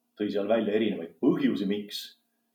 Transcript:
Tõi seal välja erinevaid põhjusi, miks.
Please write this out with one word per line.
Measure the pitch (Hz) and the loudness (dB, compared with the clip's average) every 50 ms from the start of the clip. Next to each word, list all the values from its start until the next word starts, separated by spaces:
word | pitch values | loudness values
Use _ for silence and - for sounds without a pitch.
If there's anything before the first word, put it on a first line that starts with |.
| _ _ _ - | _ _ _ -4
Tõi | 104 101 | -4 -2
seal | - 101 98 101 | -2 -2 0 2
välja | 113 113 104 101 104 | 2 2 2 2 2
erinevaid | 110 113 101 90 82 82 - - - - | 2 2 0 -2 -4 -8 -12 -10 0 2
põhjusi, | 139 180 - - 120 101 92 104 95 | 2 2 4 2 2 2 2 -2 -2
miks. | 104 104 104 104 - - - - - _ _ _ _ _ _ _ _ | -2 -4 -6 -8 -12 -12 -12 -14 -18 _ _ _ _ _ _ _ _